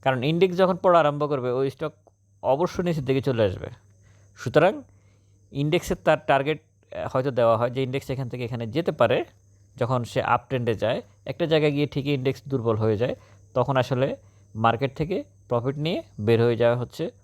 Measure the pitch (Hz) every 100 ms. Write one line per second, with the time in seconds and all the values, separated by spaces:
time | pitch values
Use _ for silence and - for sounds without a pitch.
0 | 135 131 131 170 190 180 185 175 190 170
1 | 147 147 147 143 123 123 135 - 156 _
2 | _ _ _ _ - 135 175 - 175 156
3 | 131 135 135 120 104 90 - - _ _
4 | _ _ _ - - - 175 294 - _
5 | _ _ _ _ _ 135 147 170 - 202
6 | - 156 - 139 139 151 _ _ _ -
7 | 80 131 131 123 117 113 120 127 131 135
8 | - 131 127 123 120 123 117 127 175 156
9 | 117 151 339 _ _ _ _ - 120 127
10 | 117 135 - 120 - 135 120 110 107 156
11 | - _ - - 165 160 151 143 147 143
12 | 135 143 131 127 - 135 113 107 110 104
13 | 123 254 - - - - 123 131 123 123
14 | 135 269 - _ _ 110 113 117 135 131
15 | 160 208 294 _ - 120 123 143 151 226
16 | - - 104 117 117 113 120 120 120 -
17 | 170 -